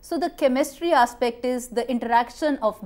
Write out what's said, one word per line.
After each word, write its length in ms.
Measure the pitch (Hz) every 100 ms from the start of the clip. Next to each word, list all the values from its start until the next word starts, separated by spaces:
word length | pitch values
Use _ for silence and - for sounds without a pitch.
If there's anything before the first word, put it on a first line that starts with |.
So 180 | - 339
the 120 | 330
chemistry 640 | - 294 254 294 - 339
aspect 520 | 302 240 - 247 233
is 220 | 254 247 240
the 240 | 220 -
interaction 680 | 240 226 233 240 - 311 277
of 200 | 220 202